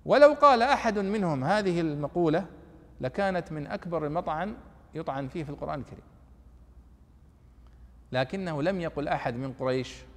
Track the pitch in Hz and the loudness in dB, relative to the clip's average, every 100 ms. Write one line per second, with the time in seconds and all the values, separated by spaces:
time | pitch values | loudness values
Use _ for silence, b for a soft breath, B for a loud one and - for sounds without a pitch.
0 | 151 240 294 294 285 240 254 247 226 208 | 2 8 8 10 6 8 4 2 2 0
1 | 196 214 175 135 139 208 196 175 165 147 | 0 0 0 0 0 2 2 0 -2 -2
2 | 143 175 165 165 196 - - - - - | -4 0 2 2 -2 -12 -20 -20 -20 -8
3 | 135 - 196 180 165 156 143 202 175 165 | -6 -2 -2 -2 -4 -8 -8 -8 -6 -4
4 | 151 165 175 156 196 240 - - - 151 | -2 -4 -4 -4 -6 -8 -18 -20 -14 -10
5 | 160 139 135 180 147 143 147 151 113 - | -6 -6 -6 -8 -8 -8 -8 -8 -10 -16
6 | - - - - - - - - - - | -20 -20 -20 -20 -20 -20 -20 -20 -20 -20
7 | - - - - - - b b b - | -20 -20 -20 -20 -20 -20 b b b -20
8 | - 127 135 190 185 151 165 190 160 147 | -6 -2 -2 -4 -4 -2 -2 -2 -4 -4
9 | 147 151 139 120 135 123 131 131 123 - | -4 -2 -2 -4 -6 -4 -2 -2 -4 -12
10 | - | -20